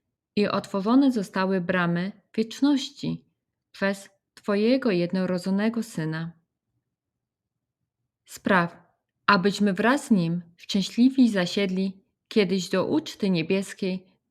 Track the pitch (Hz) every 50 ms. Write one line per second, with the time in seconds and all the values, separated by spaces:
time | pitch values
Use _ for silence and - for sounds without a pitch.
0 | _ _ _ _ _ _ _ - 202 - - 196 202 - - 196 185 214 233 269
1 | 285 269 254 226 190 - - 196 190 190 190 190 175 175 185 185 175 170 170 175
2 | 180 196 - - _ _ - - 226 226 - - 269 285 294 262 - - - -
3 | - 160 165 - - _ _ _ _ _ _ _ _ _ _ - 196 196 196 196
4 | - - _ _ _ _ _ - - - 208 202 208 226 254 269 269 247 196 175
5 | 170 170 190 190 185 180 180 180 175 190 190 196 208 226 226 233 220 - - -
6 | 160 156 156 160 165 170 170 _ _ _ _ _ _ _ _ _ _ _ _ _
7 | _ _ _ _ _ _ _ _ _ _ _ _ _ _ _ _ _ _ _ _
8 | _ _ _ _ _ _ - - - 220 208 180 170 170 - - _ _ _ _
9 | _ _ _ _ _ - 202 196 175 202 190 - 208 208 190 190 208 226 262 285
10 | - - 233 190 170 165 170 175 175 - _ _ - - - 202 185 - - -
11 | 240 262 269 269 254 226 208 196 175 175 - 208 202 190 185 185 190 196 190 -
12 | _ _ _ _ _ _ - 226 208 175 190 196 175 - - 190 175 - - 311
13 | 320 - - - - 196 185 165 160 165 190 190 196 - - - - 185 185 185
14 | - _ _ _ _ _